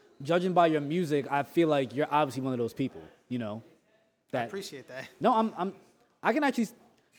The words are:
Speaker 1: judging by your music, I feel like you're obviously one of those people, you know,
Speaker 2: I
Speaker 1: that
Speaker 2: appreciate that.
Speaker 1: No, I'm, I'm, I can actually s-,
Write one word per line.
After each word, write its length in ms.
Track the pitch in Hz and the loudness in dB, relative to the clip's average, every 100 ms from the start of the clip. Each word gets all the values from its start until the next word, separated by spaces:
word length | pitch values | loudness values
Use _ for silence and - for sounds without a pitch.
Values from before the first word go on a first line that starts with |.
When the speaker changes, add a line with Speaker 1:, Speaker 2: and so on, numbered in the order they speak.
| _ - | _ -14
Speaker 1:
judging 320 | 139 175 185 | 0 0 2
by 140 | 180 170 | 4 4
your 140 | 151 | 4
music, 440 | 143 170 165 147 127 | 0 -2 0 0 0
I 140 | 143 | -2
feel 240 | 143 170 165 | 0 2 4
like 260 | 143 131 120 | 4 0 -2
you're 120 | 147 | 0
obviously 340 | 147 147 123 | 2 0 -2
one 100 | 131 | -4
of 60 | 123 | -2
those 140 | 117 | -2
people, 280 | - 131 - 78 _ - | -2 -6 -6 -20 _ -8
you 120 | 123 | -6
know, 240 | 107 107 - | -6 -8 -12
Speaker 2:
I 720 | _ _ _ _ _ _ 131 | _ _ _ _ _ _ -4
Speaker 1:
that 100 | 117 | -4
Speaker 2:
appreciate 400 | 196 190 139 123 | -8 -12 -14 -16
that. 220 | 127 127 - | -14 -14 -2
Speaker 1:
No, 140 | 196 226 | 2 2
I'm, 160 | 220 165 | 2 0
I'm, 160 | 190 - - _ _ _ | -6 -6 -20 _ _ _
I 80 | 180 | 0
can 120 | 254 285 | 2 2
actually 200 | 240 214 | 0 -2
s-, 80 | - _ _ _ | -4 _ _ _